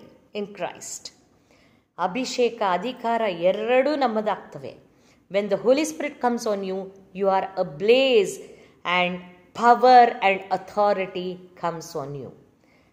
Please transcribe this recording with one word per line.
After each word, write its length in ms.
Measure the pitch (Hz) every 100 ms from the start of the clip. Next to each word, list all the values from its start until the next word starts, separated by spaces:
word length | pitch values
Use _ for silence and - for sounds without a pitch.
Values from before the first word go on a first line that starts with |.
| - _ _ 208
in 100 | 202
Christ. 680 | 202 165 - - - - _ _ _ _ _ _ _ _ -
ಅಭಿಷೇಕ, 580 | 180 233 247 - 240 233 202
ಅಧಿಕಾರ 500 | 180 233 247 226 233
ಎರಡೂ 760 | 220 170 180 202 220 254 269 302
ನಮ್ಮದಾಗ್ತವೆ. 920 | 254 220 214 185 - 143 127 - _ _ _ _ -
When 140 | 190 208
the 160 | 196
Holy 220 | 202 269
Spirit 300 | 311 311 285 -
comes 220 | 247 233
on 160 | 233 202
you, 120 | 196 190 190 - - 185
you 80 |
are 420 | 196 190 185 - 180
ablaze 640 | 151 208 254 269 233 175 - - - - _ 170 180
and 140 | 180 180 - - _ -
power 480 | 240 240 254 247 233
and 300 | - 196 190
authority 1000 | - 185 - 214 208 190 185 185 180
comes 720 | 180 - - 170 165 156 156 135
on 160 | 143
you. 80 | 107 - _ _ _ _ _